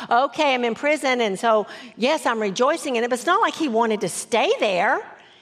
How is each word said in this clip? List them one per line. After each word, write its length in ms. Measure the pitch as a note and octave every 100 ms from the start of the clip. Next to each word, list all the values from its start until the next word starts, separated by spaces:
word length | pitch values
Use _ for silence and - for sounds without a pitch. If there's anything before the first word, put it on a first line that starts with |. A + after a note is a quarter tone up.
| A3
"Okay, 440 | A#3 C4+ C#4 D4
I'm 100 | B3+
in 100 | A#3+
prison, 460 | A3+ C#4+ D4+ C#4 B3
and 180 | A3 F#3+
so, 300 | A#3 A3 G3+ - A#3+ -
yes, 300 | B3 D#4 C4+
I'm 140 | A3+
rejoicing 560 | G#3+ F#3+ B3+ E4 D4+ A#3
in 80 |
it," 60 | A#3+
but 100 | B3
it's 60 | E4
not 140 | G4
like 140 | F#4
he 140 | - D#4
wanted 320 | A3 A3+ G#3+
to 80 | F3+
stay 440 | - - A3 D#4 B4
there. 420 | A3 F3 G#3+ E4+ - - - -